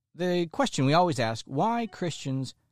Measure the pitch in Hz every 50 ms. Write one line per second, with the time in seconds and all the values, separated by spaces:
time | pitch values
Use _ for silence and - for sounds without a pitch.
0 | _ _ _ 147 180 180 175 175 170 165 - - 277 - - - 135 135 151 175
1 | 180 175 139 117 120 110 113 - - - 135 143 185 220 233 240 233 - - -
2 | 185 165 - - - 139 131 135 131 127 - _ _ _